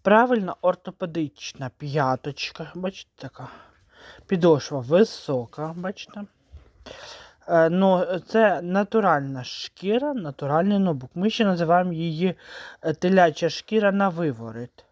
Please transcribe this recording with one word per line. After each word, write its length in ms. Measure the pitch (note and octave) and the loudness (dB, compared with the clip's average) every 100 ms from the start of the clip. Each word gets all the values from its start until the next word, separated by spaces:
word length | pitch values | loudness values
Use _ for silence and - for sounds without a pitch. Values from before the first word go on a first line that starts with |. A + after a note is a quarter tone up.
Правильно, 560 | - G#3+ B3 A#3+ F#3 - | 6 4 6 2 -2 -2
ортопедична 1080 | F3+ F3+ - - F3+ E3 D3+ _ - - C3 _ | -2 -2 -10 -10 -8 -4 -6 _ -18 -10 -12 _
п'яточка, 920 | D3 D3 C3 B2+ D3 C3+ - - D#3 F3 | -6 0 0 -2 -6 -10 -12 -10 -14 -8
бачите, 360 | F#3 F#3+ - _ | -8 -10 -20 _
така 320 | - - B2 - - _ _ _ - - _ | -18 -16 -18 -18 -20 _ _ _ -20 -20 _
підошва 520 | F#3+ E3+ D3 - C#3+ | 2 4 4 2 -8
висока, 960 | A#2+ E3+ A3 - - C3 A#2 - D#3 E3+ | 2 4 4 0 -4 -4 -6 -10 -10 -8
бачите. 440 | F#3+ G3+ - G#3 G#3 _ _ - _ _ - - - - - _ - | -10 -10 -16 -16 -16 _ _ -20 _ _ -20 -20 -20 -20 -20 _ 0
Е, 180 | E3+ E3 | 2 4
ну, 500 | F3+ F#3+ F3+ E3+ F3+ - | 4 4 2 0 -4 -2
це 340 | A3 G#3+ F3+ | 2 2 2
натуральна 840 | F3 F#3+ G3+ A3+ G3 D3+ C3+ C3 | -2 -2 0 2 2 2 0 -8
шкіра, 680 | A#2+ - - _ F#3 A3+ C#4+ | -10 -12 -14 _ -2 -2 -2
натуральний 680 | C4 D#3+ - C#3+ D3+ G3 G3+ | -6 -8 -8 -2 0 2 2
нобук. 320 | F#3+ C#3+ C3 E3+ | 2 -2 -6 -4
Ми 140 | G3+ | -2
ще 160 | - G#3 | 0 0
називаємо 480 | F3 E3 F3 F3+ | 2 4 4 2
її, 420 | D#3+ E3+ D#3 F#3 D#3+ - - - - | -2 -4 0 -2 -2 -14 -18 -18 -8
е, 120 | D#3+ | -6
теляча 560 | D#3 F3+ F#3+ E3+ D3 E3 | 0 4 6 4 4 -4
шкіра 420 | - - G#3+ G3+ | -4 -2 2 2
на 180 | G3 G3 | 2 0
виворіт. 760 | E3 E3 A#2 A#2 A2+ A#2+ _ _ | 0 -4 -4 -10 -10 -14 _ _